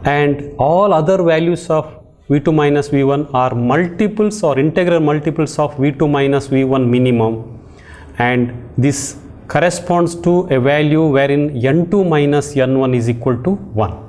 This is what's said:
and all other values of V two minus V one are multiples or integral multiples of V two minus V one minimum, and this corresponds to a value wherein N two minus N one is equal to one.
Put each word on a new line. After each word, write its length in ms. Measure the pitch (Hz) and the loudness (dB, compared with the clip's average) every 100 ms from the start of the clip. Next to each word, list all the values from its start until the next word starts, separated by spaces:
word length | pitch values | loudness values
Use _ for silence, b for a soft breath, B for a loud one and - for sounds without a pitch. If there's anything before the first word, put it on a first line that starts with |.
and 500 | 143 143 147 135 - - | 0 0 0 -2 -8 -2
all 340 | 135 175 202 | 0 2 2
other 300 | 160 156 190 | 2 2 2
values 480 | 165 160 170 170 - | 2 2 0 -2 -2
of 280 | 156 - - - - - | -2 -4 -16 -20 -20 -2
V 120 | 143 | 0
two 120 | 160 | 2
minus 360 | 156 147 147 143 | 2 2 0 0
V 160 | 143 | 0
one 220 | 135 143 151 | 2 0 -2
are 260 | 131 127 | -2 0
multiples 880 | 120 120 147 175 175 214 214 214 214 | 0 0 0 -2 -2 -2 0 -2 0
or 160 | 160 131 | 0 2
integral 420 | 151 160 175 170 | 0 0 2 2
multiples 580 | 151 151 160 151 147 - | 2 0 -2 -2 -4 -2
of 180 | 147 - | -4 0
V 140 | 139 | -2
two 140 | 131 156 | 0 0
minus 420 | 143 139 139 139 | 2 2 0 0
V 160 | 135 | 0
one 260 | 131 131 123 | 2 2 2
minimum, 680 | 123 127 117 113 113 - - B B B B B - | 2 2 2 0 -2 -10 -18 B B B B B -2
and 520 | 123 123 120 - - - | 0 0 -2 -6 -8 -2
this 400 | 135 - - - - - - | 0 -2 -8 -12 -20 -20 -4
corresponds 680 | 147 175 175 - 175 170 | 0 0 -2 -2 0 0
to 320 | - 175 175 175 | 0 0 2 2
a 100 | 131 | 0
value 460 | 131 147 151 156 160 | 2 2 2 2 2
wherein 500 | 139 139 143 147 131 | 2 2 0 0 -2
N 260 | 131 160 175 | 0 0 2
two 140 | 202 | 0
minus 500 | 180 151 143 147 143 135 | 2 2 2 2 0 0
N 220 | 127 131 | 2 2
one 160 | 131 | 2
is 140 | 123 113 | 0 0
equal 340 | 117 131 120 | -2 -2 -2
to 80 | 170 | -2
one. 460 | 196 - 110 95 82 | -4 -4 -4 -2 -4